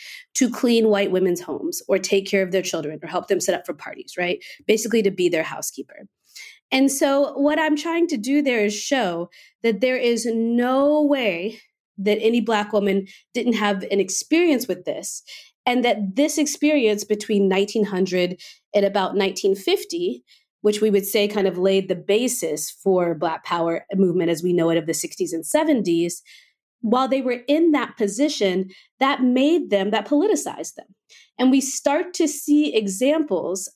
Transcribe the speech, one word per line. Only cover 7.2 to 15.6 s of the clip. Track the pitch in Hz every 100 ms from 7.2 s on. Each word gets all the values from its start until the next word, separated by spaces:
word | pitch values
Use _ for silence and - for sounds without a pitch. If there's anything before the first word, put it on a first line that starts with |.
| 277 -
what | 285 302
I'm | 311 302
trying | 330 339 339
to | 269
do | 220 285
there | 285 240 208
is | 208
show | - 269 202 170 175 - - _
that | 226 220
there | 254 254
is | 240 233 233
no | 226 226 233 247 262 285 302
way | 294 277 226 170 190 220 _ _ _ -
that | 196 214
any | 214 240
Black | 214 214 208
woman | 214 196 196 196 - _
didn't | 247 247
have | 208 208 196
an | 190 196
experience | 190 - - 320 349 269 -
with | 180
this, | - - 196 - - - - _